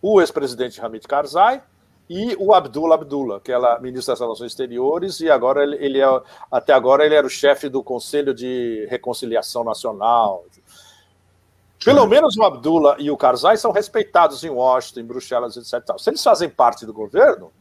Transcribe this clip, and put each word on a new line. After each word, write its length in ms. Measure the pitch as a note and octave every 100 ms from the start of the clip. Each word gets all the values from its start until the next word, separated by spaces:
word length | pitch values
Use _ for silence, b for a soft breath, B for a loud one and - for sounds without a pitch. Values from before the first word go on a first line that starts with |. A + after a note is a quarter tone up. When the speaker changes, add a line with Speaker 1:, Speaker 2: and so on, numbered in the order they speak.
Speaker 1:
O 200 | F#3+ G#3
ex-presidente 580 | E3+ - C#3 A#2+ B2 -
Hamid 260 | A2+ A2 -
Karzai 560 | C#3+ D3 D#3 G#3 C4+ _ _ _ _ _
e 260 | F3 A3+ F#3+
o 140 | G3
Abdullah 420 | F#3+ C#3 C3 D#3+ D#3+
Abdullah, 460 | D3 C#3+ C3 G2+
que 100 | -
era 260 | B2 B2 A#2
ministro 340 | B2+ B2+ B2
das 60 | A#2
Relações 300 | A#2+ A2 B2
Exteriores, 680 | - C3 A#2+ C3 E3 F#3+ -
e 100 | D#3+
agora 320 | C#3 A#2+ C3+
ele, 140 | C#3+ C#3+
ele 240 | C#3 C3+
é, 220 | C3+ C3 B B B
até 240 | B2+ -
agora 320 | C3+ B2 C#3 D3+
ele 100 | D3+
era 120 | C3+
o 20 |
chefe 380 | - C#3 C#3 C#3+
do 160 | C3
Conselho 500 | - B2 - D3 C#3
de 540 | A#2 B2+ B2+ A#2+ A2+ G#2
Reconciliação 760 | B2 - A#2 A#2+ A2 - B2
Nacional. 840 | A#2 G#2+ A#2+ G#2 A2 A#2+ G#2+ F#2 F2 _ _ b b b b b _ _ _ _ _ _
Pelo 200 | - C#4+
Speaker 2:
Sim. 40 | G#3+
Speaker 1:
menos 300 | B3+ D#4 G#3+
o 60 |
Abdullah 520 | G#3 B2+ C3+ E3 D3 C#3
e 140 | D3
o 60 | C#3+
Karzai 400 | C3 B2 D3+ A3
são 140 | A#3
respeitados 720 | G3 G#3+ A#3 G#3 E3+ E3 C3+
em 60 | E3
Washington, 520 | B2+ B2+ B2+ B2 -
em 40 | A#2
Bruxelas, 520 | B2 - B2 A#2+ A2+
et 80 | A#2
cetera. 340 | B2 - -
Se 100 | -
eles 140 | D#4+
fazem 260 | C4 F#3+ E3+
parte 360 | - B2 - A2
do 80 |
governo 580 | G#2+ G#2+ D#3+ C#4 A2+ F2 _